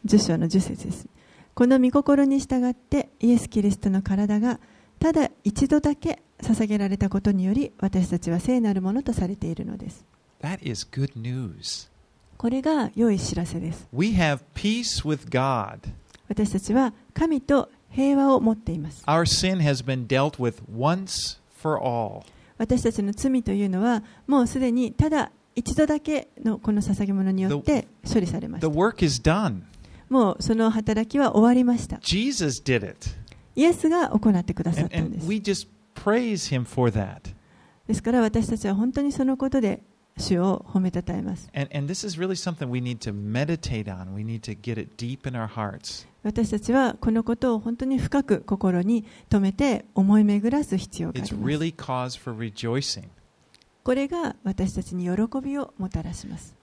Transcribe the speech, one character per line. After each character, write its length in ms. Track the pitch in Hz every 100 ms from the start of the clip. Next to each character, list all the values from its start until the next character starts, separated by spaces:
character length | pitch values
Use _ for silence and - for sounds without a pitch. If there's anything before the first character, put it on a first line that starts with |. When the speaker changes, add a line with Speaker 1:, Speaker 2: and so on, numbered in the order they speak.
Speaker 1:
十 140 | 214 214
章 180 | 208 165
の 120 | 165
十 120 | 190
節 240 | - -
で 80 | -
す。 140 | - - _ _ - _
「こ 120 | - 247
の 140 | 262
御 100 | 254
心 340 | 285 285 277 277
に 140 | 277
従 260 | - 254 247
っ 60 |
て、 340 | 247 _ 285 - _
イ 120 | 233
エ 60 | 240
ス・ 100 | -
キ 140 | 214
リ 100 | 202
ス 60 | 196
ト 100 | 202
の 140 | 190
体 360 | 196 196 208 208
が 220 | 240 - - - _ _
た 140 | 311
だ 180 | 320 285 -
一 240 | 202 - 269
度 140 | 302
だ 140 | 294
け 280 | 285 330 - _ _
捧 240 | - 214 214
げ 120 | 208
ら 100 | 196
れ 100 | 202
た 100 | 196
こ 140 | 196
と 100 | 208
に 120 | 196
よ 100 | 185
り、 180 | 226 285 -
私 280 | 190 190 175
た 100 | 175
ち 120 | -
は 80 | 170
聖 220 | 208 254
な 140 | 220
る 80 | 196
も 100 | 185
の 100 | 226
と 120 | 269
さ 120 | 226 180
れ 100 | 202
て 100 | 165
い 80 |
る 100 | 165
の 140 | - -
で 100 | -
す。」 160 | - _ _ _ _
Speaker 2:
That 160 | 147 190
is 240 | - 104 -
good 220 | - 135 113
news. 680 | 117 127 113 80 - - - _ _ _ _ -
Speaker 1:
こ 140 | 233
れ 100 | 262
が 300 | 277 311 208
良 160 | 208 233
い 80 | 196
知 160 | -
ら 120 | - 170
せ 140 | 170
で 120 | 165
す。 160 | 165 -
Speaker 2:
We 180 | 123 202
have 260 | 196 160 139 -
peace 480 | - 202 226 240 -
with 280 | 151 147 -
God. 480 | 127 135 123 98 - - - _ - _
Speaker 1:
私 240 | 208 202
た 80 | 214
ち 120 | -
は 220 | 233 254 - _
神 280 | - 330 294
と 280 | - - - _ _
平 260 | - 277 277
和 200 | 277 262
を 40 |
持 120 | 220
っ 40 | 220
て 140 | -
い 80 | 165
ま 120 | 151
す。 100 | -
Speaker 2:
Our 180 | - 160
sin 360 | 170 - 185 190
has 260 | 147 131
been 220 | 123 131 117
dealt 320 | 131 147 -
with 240 | 123 113 -
once 680 | 110 139 185 190 - - - _ -
for 160 | 156 151
all. 460 | 127 120 107 - - - - -
Speaker 1:
私 260 | 220 254
た 100 | 233
ち 100 | 226
の 100 | 202
罪 300 | 208 269 262
と 80 | 233
い 160 | 196 202
う 20 |
の 140 | 185
は、 220 | 226 233 - - -
も 140 | 277
う 40 | 240
す 140 | 262
で 100 | 254
に 220 | 240 240
た 180 | - 302
だ 220 | 302 - _ _ -
一 180 | -
度 120 | - 302
だ 120 | 302
け 300 | 302 302 - -
の 160 | 226 214
こ 120 | -
の 100 | 208
捧 240 | 202 196
げ 80 | 202
物 200 | 196 190
に 100 | 190
よ 160 | 190 147
っ 40 |
て 260 | 202 277 - _ -
処 100 | 226
理 80 | 180
さ 100 | 165
れ 80 | 151
ま 120 | 165
し 40 |
た。 60 | 160
Speaker 2:
The, 40 |
the 60 | 151
work 260 | 202 220
is 160 | 165 123
done. 420 | 151 180 196 98 - - - - -
Speaker 1:
も 260 | 262 214 -
う 40 |
そ 120 | -
の 160 | 226 226
働 360 | 220 220 214 226
き 120 | 285
は 180 | 262 -
終 60 |
わ 100 | 233
り 120 | 247
ま 120 | 247 240
し 120 | -
た。 100 | -
Speaker 2:
Jesus 600 | - 180 254 240 160 120
did 260 | - 123 98
it. 220 | - - - - - - -
Speaker 1:
イ 80 |
エ 80 | 320
ス 160 | 339 320
が 220 | 349 320
行 200 | 214 220
っ 140 | 185
て 100 | 175
く 80 | 175
だ 100 | 170
さ 120 | 170
っ 40 | -
た 120 | 165
ん 100 | 160
で 100 | 185
す。 40 |
Speaker 2:
And, 0 |
and 40 | 160
we 140 | 214
just 260 | 208 190 - _ _
praise 540 | - 202 226 240 196 -
him 160 | 131
for 280 | 120 - 123
that. 420 | 104 95 92 - - _ _ _ _ -
Speaker 1:
で 60 |
す 80 | 214
か 100 | 220
ら、 80 | 247
私 260 | 220 226 220
た 100 | 226
ち 120 | 208
は 80 | 196
本 160 | 240
当 100 | 269
に 80 | 285
そ 140 | 277
の 120 | 269 262
こ 140 | 269
と 100 | 269
で 220 | 214 - _ _ _ -
主 220 | - 175
を 240 | 185 - -
褒 100 | 196
め 120 | 185
た 100 | 175
た 120 | -
え 80 | 156
ま 120 | 185 185
す。 120 | -
Speaker 2:
And, 140 | 143 143 147
and 160 | 143
this 140 | 190 214
is 140 | 165
really 160 | 185 180
something 320 | 180 165 131
we 120 | 127
need 180 | 123 117
to 140 | -
meditate 760 | 101 104 117 151 165 - 110 107
on. 280 | 92 92
We 80 | 98
need 200 | 110 113
to 140 | 110 104
get 200 | 107 110
it 120 | - -
deep 320 | 120 135 135
in 60 |
our 140 | 123 110
hearts. 580 | 113 104 - - - - _
Speaker 1:
私 280 | 214 214 220
た 100 | 208
ち 100 | -
は 220 | 254 262 -
こ 100 | -
の 140 | 226
こ 120 | 226 233
と 180 | 262
を 60 | 220
本 160 | 226 233
当 60 | 262
に 100 | 269
深 260 | - 285
く 200 | 277 208
心 400 | - 196 190 180
に 240 | 185 233 214 - -
留 100 | 208
め 120 | 196
て、 340 | 190 277 220 -
思 240 | - 190 214
い 60 |
巡 260 | 208 202 220
ら 120 | 285
す 120 | 294 190
必 260 | - -
要 100 | 165
が 0 |
あ 20 |
り 60 | 127
ま 40 | 135
す。 60 |
Speaker 2:
It's 80 | -
really 320 | 113 147 160
cause 460 | 165 - 127 127 127
for 160 | - 110
rejoicing. 720 | 117 101 117 127 139 - - - _ _ _ _ _ _
Speaker 1:
こ 120 | -
れ 120 | 254 277
が 300 | 349 320 -
私 300 | - 190 185
た 80 | -
ち 120 | -
に 100 | 180
喜 360 | 180 185 226 269
び 160 | 269 285
を 160 | - -
も 100 | 190
た 140 | -
ら 100 | 165
し 140 | 175 -
ま 100 | -
す。 180 | - _